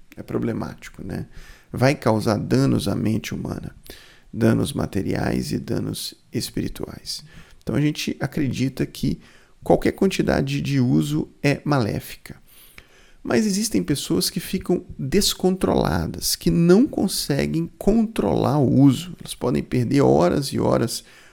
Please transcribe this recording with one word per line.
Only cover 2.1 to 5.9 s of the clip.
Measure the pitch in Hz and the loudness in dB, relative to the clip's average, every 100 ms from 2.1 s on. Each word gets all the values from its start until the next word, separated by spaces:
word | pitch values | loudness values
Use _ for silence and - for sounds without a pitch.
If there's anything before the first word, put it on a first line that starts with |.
| 110 110 104 | 2 2 0
danos | 95 123 135 117 101 | 2 2 2 2 0
à | - | -2
mente | 107 113 - - | 0 -2 -4 -8
humana, | - - - - - - - - - | -6 -8 -10 -18 -20 -20 -20 -20 -14
danos | - 113 113 - | 0 2 4 0
materiais | - 76 98 - - - 64 - | -2 -4 -4 -2 -2 0 -2 -2
e | 107 | -6
danos | - 104 104 | -4 -6 -4